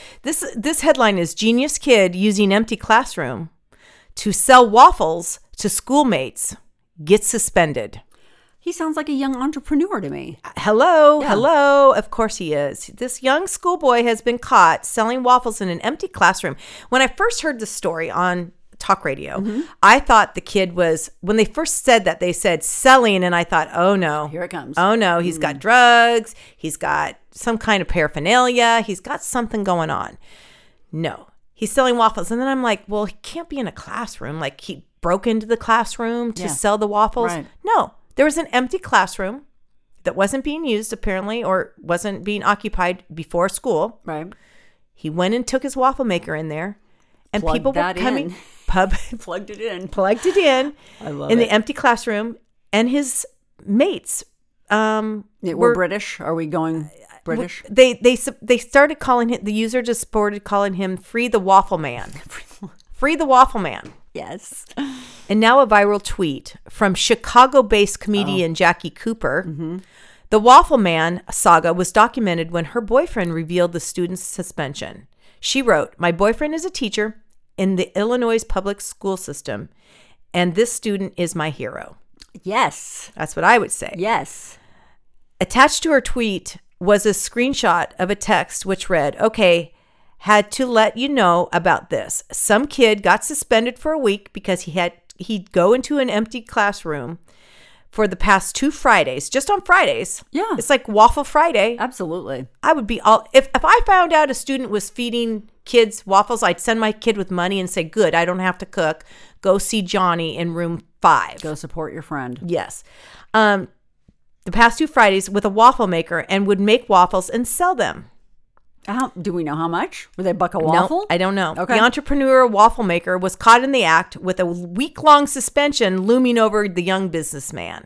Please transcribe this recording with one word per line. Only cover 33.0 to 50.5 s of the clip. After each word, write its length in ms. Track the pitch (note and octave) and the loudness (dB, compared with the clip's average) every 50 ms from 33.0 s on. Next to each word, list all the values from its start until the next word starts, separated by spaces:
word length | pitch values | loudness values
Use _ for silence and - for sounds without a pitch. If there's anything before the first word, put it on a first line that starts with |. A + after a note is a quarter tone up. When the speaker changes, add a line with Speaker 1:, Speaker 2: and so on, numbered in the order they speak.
| G#3+ | -6
Speaker 1:
he 100 | - - - | -6 -10 -14
can't 260 | - - - E4+ E4 - | -18 -14 -12 -12 -12 -10
be 100 | C#4+ C#4 | -10 -10
in 80 | A3 E3 | -8 -10
a 40 | |
classroom." 680 | - - - - G3+ A3+ A#3 - - - - C#3 D#3 D#3+ | -10 -14 -16 -14 -12 -12 -12 -12 -14 -14 -14 -12 -10 -10
Like, 200 | C#3+ C#3 - - | -10 -10 -10 -12
he 220 | - - D3 - - _ _ _ | -16 -16 -16 -16 -20 _ _ _
broke 260 | - F3 F3+ F#3+ G3+ A#3 | -4 -2 -2 -2 0 -2
into 180 | A3 A3 G#3+ | -2 -2 -2
the 100 | A3 A#3 | -2 -4
classroom 760 | A3+ - A#3 A3+ A#3 A#3 - - - A3+ A3+ A#3 A#3+ A#3+ A#3 G#3+ | -2 0 2 0 2 0 -2 -6 -8 -6 -6 -4 -4 -6 -6 -6
to 80 | - | -8
Speaker 2:
Yeah. 60 | G3+ G3+ | -8 -8
Speaker 1:
sell 280 | F#3+ - - G3+ G#3 G#3 | -4 -2 0 0 0 0
the 80 | G#3+ G#3 | -2 -2
waffles. 420 | G#3 G#3 A3 G#3 - B3 A3+ G3+ | 0 0 0 0 0 -2 -4 -4
Speaker 2:
Right. 140 | F3 E3 C#4 - - - - | -4 -6 -10 -14 -18 -8 -2
Speaker 1:
No. 300 | G#4+ A4+ C#4+ - - - - - _ _ | 0 0 0 0 -2 -8 -16 -20 _ _
There 80 | B3+ C#4+ | 0 0
was 120 | D#4 D4 E4 | 2 0 -2
an 100 | D4+ - | -4 -2
empty 300 | B3 B3 B3+ B3 F#4 F4+ | -2 -2 -2 -2 -6 -8
classroom 640 | - - A#3+ G3 F#3+ F#3+ - - F#3 G3 B3 C#4+ - _ _ _ _ _ _ _ _ _ _ - - | -2 0 2 2 2 0 -4 -8 -8 -8 -8 -12 -16 _ _ _ _ _ _ _ _ _ _ -10 -8
that 120 | F3+ - | -4 -2
wasn't 260 | F#3 G3 G3 C4+ C4+ - | -2 -2 -2 -2 -4 -6
being 200 | D4+ D4 D#4+ D#4+ | -6 -8 -6 -4
used, 280 | B3+ G#3+ G#3 A3 - | -4 -4 -4 -4 -8
apparently, 500 | - - - G#3+ F#3+ F#3+ F#3+ G#3 A3+ A#3+ | -8 -6 -6 -4 -4 -4 -6 -6 -8 -6
or 300 | G3 F#3 F#3+ F3+ - - _ _ | -4 -2 -2 -2 -4 -6 _ _
wasn't 440 | - E3 E3+ E3+ - G#3 G3 - F3+ | -6 -6 -4 -4 -4 -8 -10 -8 -8
being 180 | G#3 G#3 G3+ - | -8 -8 -4 -2
occupied 600 | G#3 G3+ - - G3+ - F#3 F3 F3+ F3+ F#3 - - D3+ | -2 -2 -2 -4 -6 -4 -2 -2 -4 -4 -6 -12 -16 -16
before 340 | E3 D#3 - - E3+ F3+ G3 | -16 -12 -6 -4 -2 -2 -2
school. 520 | - - - B3 F3 D3+ F#3 A#3 - _ _ | -4 -6 -4 -4 -2 -2 -2 -4 -8 _ _
Speaker 2:
Right. 280 | E3+ D#3 D3+ E3 F#3+ - - _ _ _ _ _ _ _ _ _ _ _ | -12 -12 -12 -12 -14 -18 -20 _ _ _ _ _ _ _ _ _ _ _
Speaker 1:
He 140 | _ - D#3 | _ -12 -8
went 240 | D#3 F3 F3+ G#3+ A3+ | -4 -2 -2 -2 -2
and 120 | B3+ B3 | -4 -4
took 160 | - C4 B3+ | -4 -4 -4
his 140 | C#4+ C4 - | -4 -6 -4
waffle 280 | C4 B3+ C4+ C4+ - B3+ | -2 0 0 0 -2 -2
maker 300 | G#3+ F3 F3 - E3+ D#3 | -2 -4 -4 -4 -6 -8
in 140 | D#3 D#3+ D#3 | -8 -8 -8
there, 300 | D3+ D#3 F3 G#3 G#3 _ _ _ _ _ _ _ _ _ _ _ | -8 -8 -10 -10 -12 _ _ _ _ _ _ _ _ _ _ _
and 100 | - G#3+ E3 | -8 -4 -2
Speaker 2:
Plugged 100 | D#3+ D#3 | -2 -2
Speaker 1:
people 140 | - - C4+ | 0 -2 -2
were 20 | C4+ F3 | -2 0
Speaker 2:
that 160 | F3 F#3 F3+ | -2 -2 -2
Speaker 1:
coming, 340 | F3+ A#3+ B3+ C4 C#4 D#3+ F3 | -2 -2 -2 -2 -2 -4 -8
Speaker 2:
in. 40 | F3+ - - - | -10 -16 -20 -20
<laughs> 160 | - - _ | -20 -8 _
Speaker 1:
pub-, 260 | - - F#3 G3 G3 - - - - A#3+ G#3 | 0 2 2 2 2 0 -2 -2 -6 -12 -14
Speaker 2:
Plugged 300 | - - - - G3 - | -12 -12 -12 -12 -12 -14
it 100 | G#3 G3+ | -12 -10
in. 260 | A3 A3+ F#3 F3 F#3+ | -10 -8 -8 -10 -12
Speaker 1:
plugged 400 | - - G#3 F#3 G3 A#3 A#3 - | -6 -2 0 0 0 0 0 0
it 100 | F#4 - | 0 2
in 380 | G4 E4+ C#4+ | 2 4 4